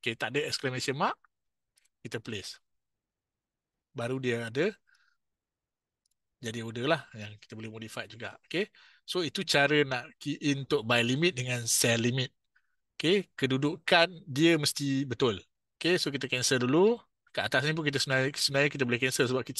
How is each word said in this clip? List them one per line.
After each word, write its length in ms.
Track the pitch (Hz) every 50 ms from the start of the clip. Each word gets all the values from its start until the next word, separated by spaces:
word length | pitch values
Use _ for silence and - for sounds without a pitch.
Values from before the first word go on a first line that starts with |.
Okey, 160 | - 120 117
tak 160 | - 123 110
ada 160 | 127 147 151 139
exclamation 480 | - - - 131 127 127 - - 127
mark. 240 | 143 185 240 - _ _ _ _ _ _ _ _ _ _ _ _ _ _ _ _ _
Kita 160 | - 123 -
place. 400 | 117 - - 110 98 - - - - _ _ _ _ _ _ _ _ _ _ _ _ _ _ _ _ _ _ _ _ _ _ _ _ _ _
Baru 240 | - 131 117 120 131
dia 320 | 135 131 123 117 117 117 117
ada 240 | 113 139 165 214 214 _ _ _ _ _ _ _ _ _ _ _ _ _ _ _ _ _ _ _ _ _ _ _ _ _ _ _ _ _ _ _ _ -
jadi 240 | 117 113 110 117 113
order 240 | 117 113 120 120 147
lah 160 | 165 143 - -
yang 240 | - 113 104 101 104
kita 160 | 104 - -
boleh 160 | - 110 110 110
modify 400 | 110 113 113 110 - 123 110 -
juga. 320 | 110 113 113 101 - - _ -
Okey. 240 | - 165 214 - _ - - - _ _ _
So, 160 | - - 180
itu 240 | 170 139 - 202 185
cara 400 | - - 147 143 139 151 151 147
nak 240 | 135 131 123 131 - -
key 240 | - - 147 143 -
in 240 | - 147 143 139 135
untuk 160 | - 151 143
buy 240 | 110 113 120 120 120
limit 320 | 120 131 143 165 175 147
dengan 240 | 123 123 127 123 120 117 113
sell 320 | - - - 123 117 117
limit. 320 | 113 123 123 131 127 - _ _ _ _ _ _ _ _ _ _ _ _ _
Okey, 320 | - - 156 190 202 180 _ _
kedudukan 720 | - 135 127 131 131 143 147 170 - - - 185 170 170 180 180 160 -
dia 320 | - 127 131 165 165 170
mesti 480 | 151 147 135 - - 143 139 135 135 143
betul. 400 | 135 120 - 135 120 101 90 - _ _ _ _ _ _
Okey, 240 | - - 160 180 165
so 80 | - 151
kita 160 | 139 131 135
cancel 400 | 123 - 127 123 - 135 127 123
dulu. 320 | 123 135 165 190 220 240 233 - _ _ _ _ _ -
Kat 160 | - 98 110
atas 160 | - 165 143 151
ni 80 | 156
pun 80 | 156 156
kita 160 | 147 143 135
sebenarnya, 320 | - 143 135 131 131 139
sebenarnya 380 | 147 - - - 139 139 143 147
kita 120 | - 143 135 120
boleh 80 | 120
cancel 320 | 117 131 131 - - 135 117
sebab 160 | 127 131 120
kita 140 | - 131 -